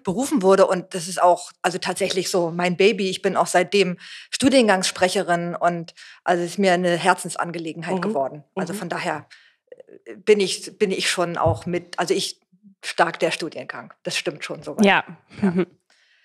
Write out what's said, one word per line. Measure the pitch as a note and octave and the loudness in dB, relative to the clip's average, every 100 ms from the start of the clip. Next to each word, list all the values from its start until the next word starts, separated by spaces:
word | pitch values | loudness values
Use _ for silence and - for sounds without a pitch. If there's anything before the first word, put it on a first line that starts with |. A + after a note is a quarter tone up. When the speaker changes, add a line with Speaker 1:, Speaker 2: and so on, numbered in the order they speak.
Speaker 1:
berufen | - F3+ C#4 C#4 | -4 -4 0 2
wurde. | F#3+ F#3+ F#3+ | 6 6 6
Und | F#3 E3+ | 4 -2
das | F#3+ E3 | -8 -6
ist | F3 | 2
auch, | F3 F3 - - | 4 4 -2 -4
also | F#3 - | -4 -2
tatsächlich | - F3+ F#3 F#3 F3 | -6 -2 -2 -2 -2
so | F#3+ E3+ | 0 0
mein | E3+ F3+ E3+ | 0 -2 4
Baby. | G3 G3+ F#3+ | 2 2 -4
Ich | E3+ | -2
bin | G3 D3 | -2 0
auch | F3+ | 2
seitdem | F3+ F3+ G3+ F3+ F3 - - - | 2 2 2 0 -2 -12 -20 -12
Studiengangssprecherin | - C4 C4 G#3+ F#3+ - - F#3 G3 E3 E3+ F3 E3+ | 0 4 6 6 4 0 0 0 0 0 -2 -2 -2
und | F3 E3+ E3 - - - | -2 -2 -10 -16 -20 -8
also | - F3 | -2 0
es | F3 | -2
ist | F#3 | 0
mir | F#3+ | 2
eine | F3 F3+ E3+ | 2 2 2
Herzensangelegenheit | F#3 F3+ E3+ - E3+ F3 D#3+ E3 E3 F#3 | 2 2 0 -6 -6 -6 -8 -8 -6 -4
Speaker 2:
Mhm. | |
Speaker 1:
geworden. | G3 D3 C3 D3 _ - | -2 -2 -4 -8 _ -8
Also | F3 | -8
Speaker 2:
Mhm. | G3+ | -8
Speaker 1:
von | F3+ | -8
daher, | F3 F3 D3+ - - _ _ _ - - - - | -6 -4 -6 -10 -20 _ _ _ -20 -20 -20 -18
äh, | G#2+ | -6
bin | - G#3 | 2 4
ich, | F#3 - - - | 2 -4 -8 -4
bin | G3+ | -2
ich | F#3 - | 0 -2
schon | - E3+ E3+ | -2 -2 0
auch | D#3+ E3 F3 | 0 0 -4
mit, | F3 F3 - | -6 -6 -6
also | F3 | -2
ich | F#3+ - - _ _ - _ - | -2 -2 -10 _ _ -20 _ -8
stark | - E3+ - | 0 0 0
der | E3 | -2
Studiengang. | - D#3+ C3+ B2+ - - _ | -2 -8 -10 -14 -14 -16 _
Das | F3 - | -8 -6
stimmt | C3+ D3 | -6 -8
schon | - D#3+ | -12 -10
so | - - | -8 2
weit. | G3 | 4
Speaker 3:
Ja. | E3+ - E3 _ - | 4 0 -16 _ -2
Speaker 1:
Ja. | G3 | 0
Speaker 3:
Mhm. | F3 E3+ _ _ _ _ _ | 0 -4 _ _ _ _ _